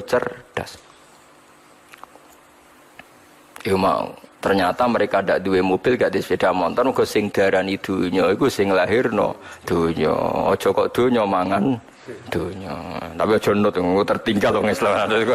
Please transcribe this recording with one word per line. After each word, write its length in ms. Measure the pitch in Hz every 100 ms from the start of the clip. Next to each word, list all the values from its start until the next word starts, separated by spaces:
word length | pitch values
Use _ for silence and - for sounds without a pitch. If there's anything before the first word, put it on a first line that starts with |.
| -
cerdas." 720 | 123 - - - - - - - - - - - - - - - - - - - - - - - - - - - - - - - - - - 107
Ya 80 |
mau, 400 | 95 95 60 50 - - -
ternyata 480 | - 98 90 - 123
mereka 340 | 110 - 98
ndak 220 | 95 82
duwe 180 | 95 92
mobil, 380 | 95 92 131 123
gak 160 | 101
duwe 80 | 95
sepeda 320 | - 92 95
motor, 320 | 92 85 98 131
mergo 180 | 120
sing 240 | 110 110 104
darani 460 | - 95 92 95 95
donya 540 | - 95 90 92 87
iku 160 | 95 135
sing 240 | - 98
lahirno 640 | 92 90 113 127 104 - - - - -
donya. 480 | 85 82 78 78 76 - 80 85
Aja 160 | 98 98
kok 240 | 95 95
donya 320 | - 127 120 101
mangan 480 | 92 92 98 117 117 - - - 107 -
donya. 440 | - 87 95 95 73 82 - 82 82
Tapi 120 | 90
aja 160 | 107 -
nut, 220 | 104 104
engko 280 | 92 90 95 104
tertinggal 560 | 98 117 101 120 110
wong 80 | 104
Islam. 400 | 95 104 98 104 110 110